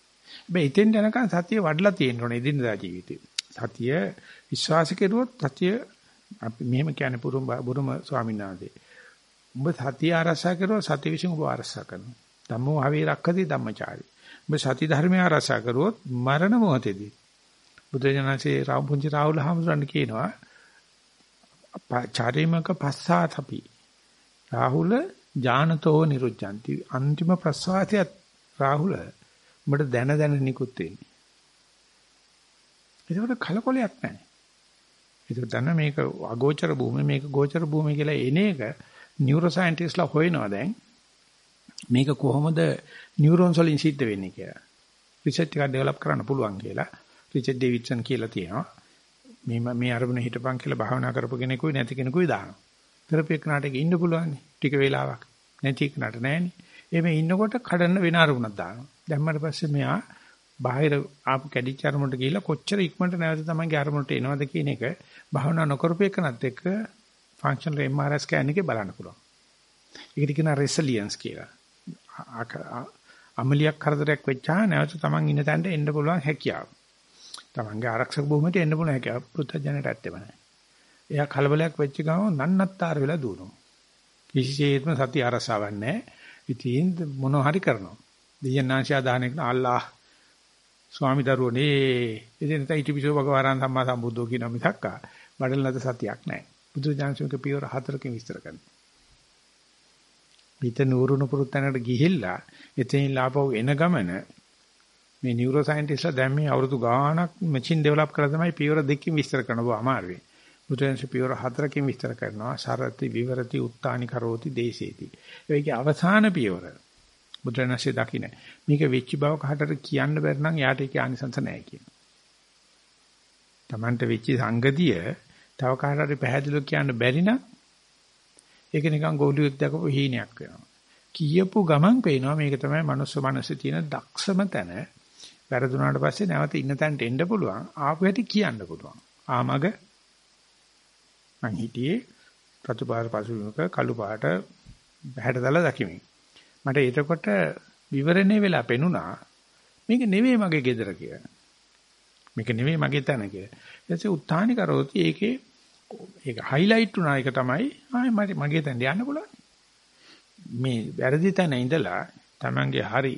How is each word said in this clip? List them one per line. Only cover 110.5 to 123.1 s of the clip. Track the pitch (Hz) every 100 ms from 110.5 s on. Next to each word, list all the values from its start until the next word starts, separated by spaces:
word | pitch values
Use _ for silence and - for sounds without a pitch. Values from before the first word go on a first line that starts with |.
| _
බුදුරජාණන් | - 131 139 123 127
පියවර | 127 127 123
හතරකින් | 123 120 143 147 139
විස්තර | - 117
කරනවා. | 117 107 104 117 139
සරති | 127 123 127 117 135
විවරති | 113 123 127 117 139
උත්තානි | 120 - 131 123 120
කරෝති | 123 117 113 151
දේශේති. | 123 117 101 95 - - - - - -
ඒකේ | 147 147 117
අවසාන | 143 147 175 214 214
පියවර | 170 107 90 87 - _ _ _ _ _ -
බුදුරජාණන්සේ | 135 120 123 123 143
දකින්න. | 120 117 123 - - - -
මේක | - 147 151
වෙච්ච | 127 127
බව | 147 147 151
කාටට | 143 147 151 143
කියන්න | - - 139 151
බැරි | 151 143
නම් | 156 160
යාට | 131 131
ඒකේ | 135 139
ආනිසංස | 127 127 135 127
නැහැ | 135 -
කියන. | - - - _ _ _ _ _ _ _ _ _ _ _ _